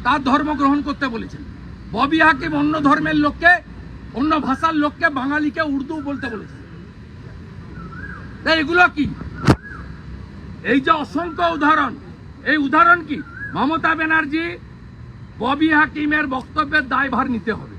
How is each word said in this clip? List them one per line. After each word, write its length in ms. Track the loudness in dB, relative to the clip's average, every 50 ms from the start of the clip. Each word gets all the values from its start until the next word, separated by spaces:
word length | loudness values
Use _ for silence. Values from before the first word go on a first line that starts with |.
| 2
তার 200 | 2 2 2 2
ধর্ম 300 | 2 2 2 2 0 0
গ্রহণ 280 | 2 4 4 4 2
করতে 260 | 2 -2 -4 -2 -4 -4
বলেছেন। 340 | -4 -4 -8 -8 -10 -12 -14 -14 -14 -14 -14 -16 -16 -14 -14 -8
ববি 280 | 0 0 2 2 4 6
হাকিম 360 | 6 6 6 4 0 -2 0
অন্য 240 | 2 2 2 2 4
ধর্মের 360 | 4 4 4 4 4 2 2
লোককে, 360 | 4 4 2 2 4 6 6 6 6 2 -8 -16 -16 -16 -14 -16 -14 -16 -10 -4
অন্য 280 | -2 2 2 2 2
ভাষার 340 | 2 0 -2 2 2 2 2
লোককে, 340 | 4 2 0 0 0 0 0
বাঙালিকে 520 | 0 0 -2 0 0 2 0 0 0 0
উর্দু 400 | -2 0 0 -2 -2 -4 -6 -6
বলতে 260 | -4 -6 -6 -4 -6 -6
বলেছেন। 300 | -8 -8 -10 -12 -14 -16 -16 -16 -16 -16 -16 -18 -18 -18 -18 -18 -18 -16 -16 -16 -16 -16 -16 -16 -16 -16 -14 -14 -14 -14 -14 -14 -12 -12 -12 -12 -12 -12 -14 -14 -14 -6 0
তা 120 | 2 2
এগুলো 320 | 2 2 2 6 6 6 6 4
কি? 120 | 0 -2 -2 -2 -6 -10 -12 -10 -2 4 4 4 4 4 -14 -14 -14 -14 -14 -14 -16 -16 -16 -14 -14 -16 -16 -16 -16 -14 -14 -14 -8 -2
এই 160 | 2 2 2
যে 120 | 4 2
অসংখ্য 640 | 2 2 0 -4 -4 -4 -4 -4 -2 0 0 0 2
উদাহরণ, 400 | 2 4 4 4 4 4 0 -4 -10 -14 -18 -18 -18 -18 -18 -18 -10 -2
এই 120 | 0 0 2
উদাহরণ 460 | 2 2 4 6 8 6 6 4 4 -6
কি? 140 | -8 -8 -8 -10 -12 -10 -10 -6 -2
মমতা 420 | 0 0 2 0 0 2 0 0
ব্যানার্জি, 600 | 0 0 2 2 2 0 0 -2 -2 -2 -2 -6 -10 -14 -18 -18 -18 -18 -18 -18 -16 -16 -16 -16 -16 -16 -16 -10 -4
ববি 300 | 0 0 2 2 4 4
হাকিমের 580 | 6 6 4 4 0 -2 -2 0 2 0 0 0
বক্তব্যের 600 | -2 -6 -6 -6 -2 -2 -2 2 2 0 0 2
দায়ভার 440 | 0 0 0 0 0 0 0 0
নিতে 220 | -2 -2 -2 -4 -4
হবে। 220 | -4 -6 -12 -14